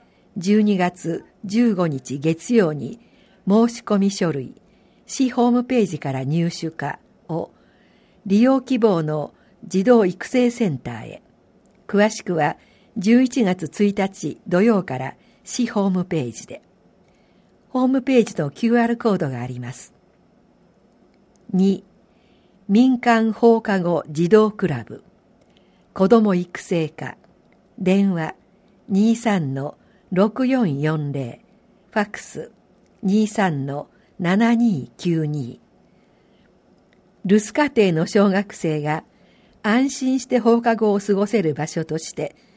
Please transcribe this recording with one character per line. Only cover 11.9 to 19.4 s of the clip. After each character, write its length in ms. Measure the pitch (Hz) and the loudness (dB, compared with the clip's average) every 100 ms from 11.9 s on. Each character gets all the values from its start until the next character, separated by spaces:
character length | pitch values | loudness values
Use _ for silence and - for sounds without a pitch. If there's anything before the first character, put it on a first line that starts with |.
| 202 214 | 2 2
し 140 | 220 | 0
く 120 | - | -4
は 220 | 156 147 - _ _ _ - | -2 -2 -4 _ _ _ -4
十 260 | 185 240 | 2 4
一 220 | 254 269 | 4 0
月 220 | 202 185 151 | 0 -2 -6
一 280 | - 208 | -2 0
日 460 | 202 196 - 151 - - | 0 -4 -6 -10 -10 -2
土 140 | 175 | 2
曜 200 | 226 208 | 4 2
か 140 | 170 131 | -2 -6
ら 180 | 131 - _ _ | -8 -12 _ _
市 220 | - - 233 | -12 -6 -4
ホ 220 | 214 196 | -2 0
ー 20 | |
ム 160 | 180 180 | -2 -2
ペ 160 | 160 | -4
ー 100 | 123 | -6
ジ 140 | - - | -10 -16
で。 160 | - _ _ _ _ _ _ _ _ _ _ _ | -20 _ _ _ _ _ _ _ _ _ _ _
ホ 160 | 254 | -2
ー 20 | 254 | 0
ム 140 | 262 | 0
ペ 180 | 262 254 | 2 4
ー 40 | |
ジ 100 | 226 | 2
と 160 | - 143 | 0 -6
キ 200 | - 233 | -2 0
ュ 40 | 240 | 2
ー 40 | |
ア 40 | |
ー 40 | 233 | 2
ル 80 | 233 | 0
コ 160 | 233 | 0
ー 60 | 185 | 0
ド 100 | 151 | -2
が 120 | 123 | -6